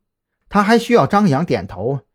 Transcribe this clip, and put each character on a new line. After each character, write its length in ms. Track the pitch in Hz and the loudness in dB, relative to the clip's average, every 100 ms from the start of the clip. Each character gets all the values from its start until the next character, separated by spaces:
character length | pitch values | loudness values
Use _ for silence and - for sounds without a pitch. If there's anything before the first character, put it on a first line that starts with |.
| _ _ _ _ _ | _ _ _ _ _
他 140 | 202 | -2
还 160 | 202 233 | 2 0
需 140 | 233 | 2
要 120 | 233 139 | 2 2
张 220 | 202 208 | 2 2
扬 160 | 135 | 0
点 220 | 170 117 92 | -2 -4 -6
头 340 | - 110 139 - | -8 -6 -6 -8